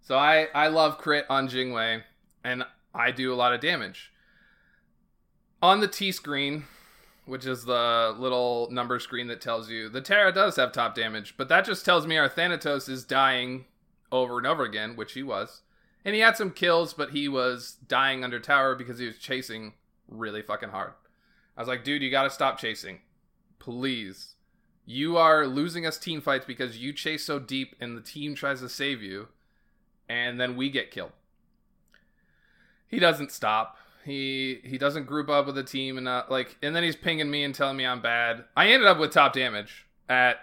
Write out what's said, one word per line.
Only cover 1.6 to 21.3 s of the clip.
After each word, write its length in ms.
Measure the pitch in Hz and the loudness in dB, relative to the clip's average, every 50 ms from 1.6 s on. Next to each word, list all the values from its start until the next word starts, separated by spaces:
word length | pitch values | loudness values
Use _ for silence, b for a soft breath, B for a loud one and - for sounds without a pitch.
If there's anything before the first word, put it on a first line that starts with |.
| 127 127 123 113 113 113 113 113 - _ _ _ _ _ _ _ - | -2 -2 -2 -2 0 0 -2 -4 -6 _ _ _ _ _ _ _ -6
and 200 | 123 127 127 127 - _ _ _ _ - | -6 -4 -4 -6 -8 _ _ _ _ -4
I 180 | 113 117 123 | 0 0 0
do 220 | 127 123 131 127 127 | 0 -2 -4 -2 0
a 20 | |
lot 180 | 123 123 123 123 | 2 2 2 2
of 60 | 120 | 2
damage. 500 | 135 160 175 143 107 92 95 - - - b b b b b b b b b b b b b b b b _ _ _ _ _ _ _ _ _ _ _ _ _ _ | 0 -2 -2 -2 -4 -10 -12 -16 -20 -20 b b b b b b b b b b b b b b b b _ _ _ _ _ _ _ _ _ _ _ _ _ _
On 180 | - 180 196 214 | 6 6 6 6
the 80 | 214 | 4
T 240 | 196 - - 202 190 | 0 -2 -4 -4 -4
screen, 540 | 180 - - 147 147 139 139 139 147 151 143 b b b b b b b b b b b b | -4 -6 -8 -6 -4 -2 -2 -2 -4 -6 -10 b b b b b b b b b b b b
which 200 | - 131 127 127 | -12 -12 -8 -6
is 200 | 131 127 120 117 | -6 -6 -6 -2
the 500 | 120 123 120 117 120 117 117 117 113 107 | 0 0 2 2 2 4 2 2 2 0
little 520 | 110 127 131 127 123 123 123 120 120 120 - | -2 -2 0 0 2 0 0 0 -2 -4 -4
number 280 | 123 123 123 120 123 120 | -4 -6 -2 -2 -2 -4
screen 280 | - - 127 120 123 | -4 -8 -8 -8 -8
that 140 | 120 117 - | -8 -10 -8
tells 280 | - 123 117 113 110 110 | -6 -4 -4 -4 -4 -6
you, 200 | 113 113 110 110 | -10 -8 -8 -8
the 120 | 110 131 | -8 -10
Terra 300 | 131 - 196 208 202 190 | -2 2 4 4 4 4
does 240 | 175 190 202 196 - | 4 4 2 2 4
have 160 | - 127 123 | 2 0 0
top 240 | - 131 117 113 - | 2 -2 -2 -2 0
damage, 400 | 117 113 110 107 107 101 - - | -2 -4 -2 -4 -8 -10 -12 -8
but 120 | - 135 131 | -10 0 4
that 160 | 160 185 196 | 4 4 4
just 180 | 226 196 - - | 2 -4 -2 2
tells 240 | 185 180 170 151 | 4 4 4 2
me 100 | 165 160 | 2 2
our 120 | 160 143 131 | 2 2 2
Thanatos 580 | - 165 170 180 175 151 - 151 143 139 131 | 2 0 0 0 0 -2 -2 -2 -2 -2 -2
is 160 | 131 131 127 120 | -6 -10 -10 -6
dying 600 | - 135 135 135 135 131 123 123 127 127 131 131 _ _ _ _ _ _ _ _ _ | 0 2 4 4 4 2 0 -4 -6 -8 -10 -12 _ _ _ _ _ _ _ _ _
over 260 | 131 127 127 120 120 | 0 0 0 0 -2
and 100 | 120 120 | -2 0
over 160 | 135 165 156 131 | 0 0 0 0
again, 320 | 113 104 107 107 113 120 | -2 -2 -6 -6 -6 -8
which 180 | 117 110 - - | -10 -10 -10 -10
he 100 | 131 139 | -10 -6
was. 400 | 135 107 98 110 - - - _ _ _ _ _ _ _ _ _ | -4 -4 -4 -4 -6 -10 -20 _ _ _ _ _ _ _ _ _
And 100 | 196 208 | -4 0
he 60 | 214 | 4
had 160 | 220 226 220 | 4 4 4
some 140 | 226 214 190 | 2 -4 -4
kills, 420 | - - 185 175 170 170 170 151 - | -2 0 2 4 4 4 2 0 -4
but 160 | - 147 139 | -8 -8 -4
he 180 | 143 143 143 | -4 -4 -4
was 460 | 143 139 131 123 127 123 123 120 - - _ - | -2 -2 0 0 0 -2 -4 -10 -16 -18 _ -6
dying 380 | _ 131 127 135 135 131 131 127 | _ 2 2 2 2 0 -2 -6
under 160 | 123 120 117 | -6 -8 -8
tower 360 | - - 143 139 135 135 127 | 0 2 4 4 4 2 0
because 240 | 123 123 120 120 120 | -2 -8 -12 -10 -8
he 60 | 123 | -8
was 100 | 117 110 | -10 -10
chasing 560 | - - - 131 131 127 - 110 110 110 107 - _ _ _ _ _ _ | -12 -8 -6 -6 -6 -6 -10 -12 -12 -14 -16 -18 _ _ _ _ _ _
really 340 | - 110 110 113 107 104 107 | -20 -12 -10 -8 -8 -8 -10
fucking 280 | 107 - 104 107 117 104 | -6 -6 -6 -6 -6 -10
hard. 240 | - 95 92 90 - _ _ _ _ _ _ _ | -8 -8 -10 -10 -12 _ _ _ _ _ _ _